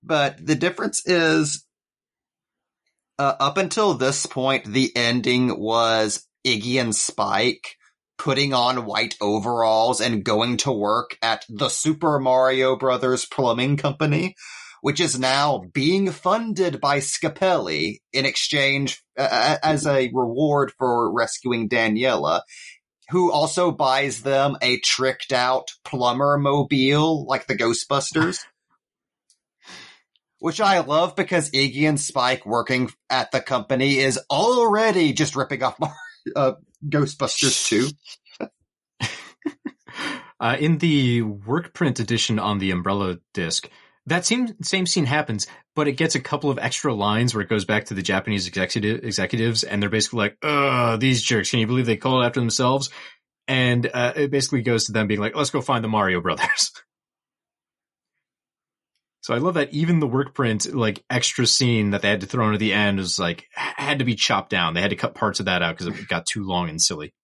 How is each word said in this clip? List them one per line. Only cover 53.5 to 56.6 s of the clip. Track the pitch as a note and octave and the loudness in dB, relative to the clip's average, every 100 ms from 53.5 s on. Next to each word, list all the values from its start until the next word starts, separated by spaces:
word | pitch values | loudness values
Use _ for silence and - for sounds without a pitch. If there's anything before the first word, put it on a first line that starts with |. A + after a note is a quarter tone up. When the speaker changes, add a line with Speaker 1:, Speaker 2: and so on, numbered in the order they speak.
| C3+ B2 A#2+ A#2+ | 0 2 2 0
Speaker 2:
uh, | B2 B2 D3+ | 0 -2 0
it | C#3+ | -2
basically | C#3 C3+ C3+ | 0 0 -2
goes | A#2 A#2 - | 0 0 0
to | |
them | A2 G#2 | -2 0
being | G#2 | 0
like, | G#2+ | -2
"Let's | D3+ C#3 | -2 -2
go | C#3+ | -2
find | B2+ B2 | -2 -2
the | A2 | 0
Mario | A2 F#2+ F2+ | 0 2 0
Brothers." | F2 D#2+ - - | -2 -2 -2 -2